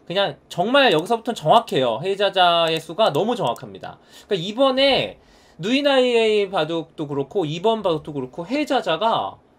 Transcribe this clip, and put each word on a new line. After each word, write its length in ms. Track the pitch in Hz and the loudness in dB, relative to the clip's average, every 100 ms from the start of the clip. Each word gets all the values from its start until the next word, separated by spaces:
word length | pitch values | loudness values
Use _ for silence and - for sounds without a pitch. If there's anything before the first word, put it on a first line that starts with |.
| - | -6
그냥 300 | 180 190 135 - | -2 -2 -4 -8
정말 440 | - 202 277 262 | -4 0 4 4
여기서부터는 420 | 156 185 233 240 | 2 0 -4 -4
정확해요. 680 | - 151 214 - 160 127 110 | -2 4 4 4 0 0 -2
헤이자자의 800 | 185 196 196 185 175 170 160 160 | -4 -2 0 2 2 4 0 -2
수가 320 | - 165 214 | -4 0 0
너무 240 | 147 214 233 | 2 0 -2
정확합니다. 640 | 139 113 110 95 90 87 _ - - | -2 -4 -10 -16 -16 -18 _ -18 -6
그러니까 220 | 196 180 | -4 -4
이번에 680 | 220 269 254 277 233 104 90 _ _ _ - | 0 0 2 2 2 -2 -8 _ _ _ -10
누이나이에이 920 | 185 269 285 269 254 233 226 214 196 | -2 0 2 4 4 4 2 2 0
바둑도 580 | 190 156 165 156 - 147 | 0 -2 -2 -6 -8 -6
그렇고 360 | 143 135 208 | -4 -4 -2
이번 380 | 156 170 214 220 | -2 -2 0 0
바둑도 300 | 190 156 156 | 0 -2 -4
그렇고 340 | 143 127 - 170 | -8 -8 -8 -6
헤이자자가 880 | 277 302 262 185 160 226 170 190 - _ | -4 0 -2 0 0 0 0 -2 -10 _